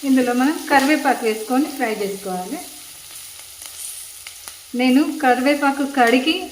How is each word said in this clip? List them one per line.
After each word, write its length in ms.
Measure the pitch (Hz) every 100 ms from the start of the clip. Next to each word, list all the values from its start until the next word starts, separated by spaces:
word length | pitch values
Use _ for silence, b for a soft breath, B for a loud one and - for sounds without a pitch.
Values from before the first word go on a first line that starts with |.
| 277
ఇందులో 240 | 262 247 247
మనం 160 | 269 339 -
కరివేపాకు 540 | 285 269 302 269 233 226
వేసుకొని 400 | 214 - 254 294 -
ఫ్రై 120 | 240 208
చేసుకోవాలి. 580 | 196 196 196 180 185 311 - - - - - - - - - - - - - - - - - - - - - 240
నేను 220 | 254 254 320 -
కరివేపాకు 640 | 262 247 262 285 285 277 277 269
కడిగి 400 | 233 254 285 349 330